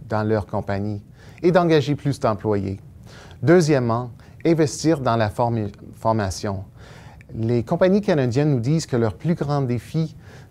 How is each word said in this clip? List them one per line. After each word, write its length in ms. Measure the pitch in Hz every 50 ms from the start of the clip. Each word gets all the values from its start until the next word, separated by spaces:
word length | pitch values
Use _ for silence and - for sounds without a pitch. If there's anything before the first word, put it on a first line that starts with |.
| - -
dans 140 | 113 107 107
leur 240 | 107 110 107 95
compagnie 560 | - - 101 98 - 101 98 101 104 104 104 - - - - - - - - -
et 100 | 180 170
d'engager 440 | 185 175 165 160 151 123 143 143
plus 240 | - - 143 127 -
d'employés. 580 | - 120 107 98 - 110 104 101 95 98 95 - - - - - - - - - - - - - -
Deuxièmement, 680 | 131 175 185 165 151 151 131 123 117 113 120 123 120 - - - - - - -
investir 560 | 160 170 156 160 147 - - - 156 160 139
dans 160 | 127 123 117
la 140 | 117 110 104
formi-, 420 | - - 120 117 117 113 104 98 - - - - -
formation. 680 | - - 113 113 110 104 92 87 - - 107 98 95 101 - - - - - - - - - - - - - -
Les 300 | 113 113 113 120 120 117
compagnies 380 | - 175 165 190 185 190 214 202
canadiennes 480 | 208 175 147 127 123 110 139 147 156
nous 100 | 143 123
disent 260 | 110 131 156 165 151
que 100 | - 135
leur 180 | 120 113 107 -
plus 200 | - - 160 175
grand 280 | - 156 143 147 143 139
défi, 540 | 120 123 117 - - - 160 160 156 - - - - - - - -